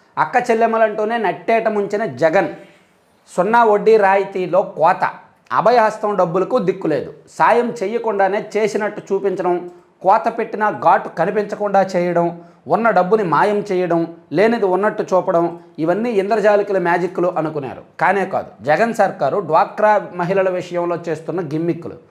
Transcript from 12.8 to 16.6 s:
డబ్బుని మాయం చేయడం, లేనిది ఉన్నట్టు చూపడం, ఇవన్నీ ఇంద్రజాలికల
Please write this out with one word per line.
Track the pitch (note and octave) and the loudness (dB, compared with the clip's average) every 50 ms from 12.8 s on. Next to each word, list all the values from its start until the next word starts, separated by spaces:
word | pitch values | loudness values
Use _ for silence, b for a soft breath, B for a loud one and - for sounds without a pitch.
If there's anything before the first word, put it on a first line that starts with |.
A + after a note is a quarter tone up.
| A#3 A3+ | 2 2
డబ్బుని | G3 F3+ F3+ F3+ A3 G#3+ | 2 2 2 2 2 0
మాయం | G3+ E3 D3 D3 F#3 G#3 G#3 G#3 | 2 2 2 2 2 2 0 -2
చేయడం, | - - F#3 F3+ F3+ E3+ E3+ E3 E3 D#3+ - - - - | -2 -2 -2 -2 0 0 0 0 -2 -4 -8 -14 -12 -4
లేనిది | C#3+ E3+ G#3 A#3 A#3 A3+ G3 | 0 2 2 2 2 0 0
ఉన్నట్టు | F#3 F3+ F#3 G#3 G#3+ G#3 G#3+ | 0 0 0 0 -2 -2 -4
చూపడం, | F3+ - F#3+ F3+ F3 F#3+ F3+ E3+ E3+ E3+ E3+ - B B B B | -2 0 0 0 0 2 0 0 0 0 -4 -8 B B B B
ఇవన్నీ | D#3 E3 F3+ G3+ A#3 B3 | -2 0 0 0 -2 -2
ఇంద్రజాలికల | A3+ G3 F#3 G3+ A3+ G#3+ G3 G#3+ G#3 G3+ | 0 0 0 0 0 2 4 4 4 4